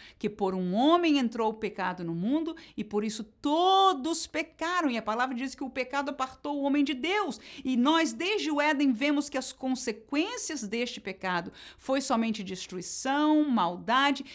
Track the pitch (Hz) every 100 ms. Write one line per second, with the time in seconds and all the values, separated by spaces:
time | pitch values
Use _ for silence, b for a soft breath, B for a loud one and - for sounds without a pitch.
0 | B B 208 208 190 190 180 202 285 349
1 | 339 285 233 233 220 220 208 208 185 180
2 | 170 170 202 302 320 320 B B 208 208
3 | 220 214 220 _ - 320 370 392 381 277
4 | 285 330 - 302 330 - 320 359 302 233
5 | 214 226 262 240 269 - 269 269 254 277
6 | 277 285 262 - 294 294 277 285 277 262
7 | 311 415 359 - B B 262 247 262 320
8 | 311 226 349 427 294 285 294 285 277 220
9 | 277 294 285 262 262 - 262 254 - 214
10 | - 285 392 494 - 302 208 233 247 226
11 | 202 190 190 175 185 - B B - 269
12 | 269 233 226 214 185 185 - 185 175 -
13 | 262 285 302 302 302 226 175 180 175 254
14 | 285 277 -